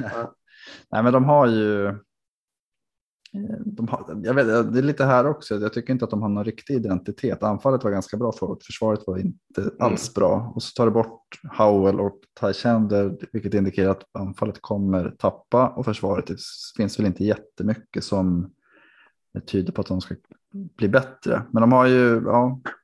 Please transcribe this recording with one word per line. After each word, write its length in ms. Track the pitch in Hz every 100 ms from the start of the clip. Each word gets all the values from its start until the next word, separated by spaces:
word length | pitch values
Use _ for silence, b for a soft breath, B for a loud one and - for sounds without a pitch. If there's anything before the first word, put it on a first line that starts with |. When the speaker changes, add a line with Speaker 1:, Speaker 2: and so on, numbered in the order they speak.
Speaker 1:
han 80 | 110
gjorde. 40 | 117
Speaker 2:
<laughs> 60 |
Speaker 1:
Ja. 120 | 117 _ _ B B B B
Speaker 2:
nej, 100 | 104
men 100 | 123
de 120 | 127
har 220 | 135 147 123
ju, 400 | 110 107 104 101
eh, 80 | 104 _ _ _ _ _ _ _ _ _ _ _ _ - 202 214 214 214
de 220 | 208 113
har, 320 | - - 95
jag 120 | 110
vet, 380 | 135 113 117 110
det 60 | 123
är 40 |
lite 220 | 143 143
här 220 | 135 127 143
också. 280 | 147 -
Jag 180 | 104 107
tycker 200 | 120 117
inte 120 | 127
att 60 | 120
de 120 | 104
har 60 | 107
någon 160 | 104
riktig 300 | 110 110 -
identitet. 680 | 131 110 92 104 101 120 -
Anfallet 420 | 107 101 139 127
var 60 | 110
ganska 260 | 98 - 107
bra 160 | 120
förut. 320 | - 95 - -
Försvaret 340 | - 110 104 -
var 120 | 92
inte 420 | 95 - _ -
Speaker 1:
Mm. 100 | 101 -
Speaker 2:
alls 340 | 120 - -
bra. 380 | - - 101 117
Och 80 | 117
så 100 | - -
tar 80 | 117
du 60 |
bort 480 | 113 113 - - - - -
Howell 420 | 107 101 98 98
och 180 | 101 - _ -
Ty 120 | 101
Chandler, 640 | 95 120 113 107 101 98 92 -
vilket 220 | 110 101
indikerar 360 | 101 95 98 95
att 120 | 95 - 104
anfallet 400 | 98 - 107 -
kommer 500 | - 104 98 92 87 -
tappa. 500 | 98 - - 120 127
Och 160 | -
försvaret, 420 | 117 104 98 90 -
det 100 | - - - - -
finns 220 | 101 -
väl 80 | 104
inte 180 | 87
jättemycket 800 | 104 101 - - 101 110 - -
som 460 | - 98 92 87 95 _ b b b b b b _ - -
tyder 260 | 98 87
på 80 | 95
att 60 | -
de 140 | 92
ska 140 | - - _ _ _ 196 185 -
bli 120 | 104
bättre. 540 | 131 - - - 110 117
Men 100 | 113
de 120 | 117
har 140 | 127 127
ju, 360 | 127 123 113
ja. 360 | 104 120 123 135 - -